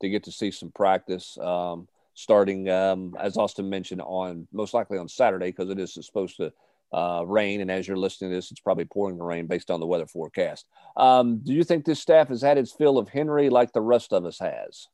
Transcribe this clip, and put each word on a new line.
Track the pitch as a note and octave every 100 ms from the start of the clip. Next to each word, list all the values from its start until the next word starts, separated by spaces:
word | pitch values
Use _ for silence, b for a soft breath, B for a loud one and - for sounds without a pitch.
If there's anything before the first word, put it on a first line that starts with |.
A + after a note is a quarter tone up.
to | G2
get | G2+ -
to |
see | - G2+
some | - E2+
practice, | - G2 F#2 - F#2 - -
um, | F2+ F2 F2 E2+ F#2+ _ _
starting, | - - G#2 G2 F#2+ F#2+
um, | F#2 F#2+ F#2 F2+ -
as | G2+ G#2
Austin | G#2 - G2
mentioned, | G2 F#2 F2+
on | D#2 F#2 F#2 E2 E2
most | G2+ G2+ A#2+
likely | G#2 G2
on | E2+
Saturday, | - A#2+ F#2 F2+
'cause | F#2 F#2
it | G2
is | F2 D#2+
supposed | - G#2 F#2 -
to, | D#2+ - _ _ _
uh, | - F2 F2 F2
rain. | G#2+ G2+ G#2
And | F#2
as | F#2+ F2+
you're | F#2+
listening | F#2+ - F#2+
to | F2+
this, | -
it's | -
probably | - - -
pouring | G2+ G2 F2
the |
rain | F2 E2+ E2
based | F2 -
on | E2+
the | E2
weather | F2 D#2
forecast. | F2 D#2 - E2+ D2+ - b b -
Um, | C3 B2+ A#2+ A2+
do | C3+
you | D3
think | E3 E3
this | D#3+ D3
staff | - D#3+ C#3
has | A#2+
had | C#3 C#3+
its | A#2+
fill | - D3+ C3
of | G2+
Henry | C#3+ D3+ D3 C#3
like | B2 B2
the | A#2
rest | A2 A#2 -
of | F#2+
us | F2 -
has? | F2 B1 G1+ - -